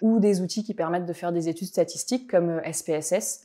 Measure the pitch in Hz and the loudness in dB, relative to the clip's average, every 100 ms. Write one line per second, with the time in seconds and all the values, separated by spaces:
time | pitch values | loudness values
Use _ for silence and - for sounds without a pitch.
0 | 220 226 208 190 180 220 214 202 165 175 | 2 6 6 4 0 -4 -4 -4 -2 -2
1 | 175 170 175 175 165 165 185 - 165 - | -2 -4 -2 -2 -2 -4 -2 0 0 -2
2 | - 254 - 185 170 165 - 156 - 156 | -4 -4 2 2 2 0 -4 -6 -2 -2
3 | 151 190 214 - | 0 -2 -2 -8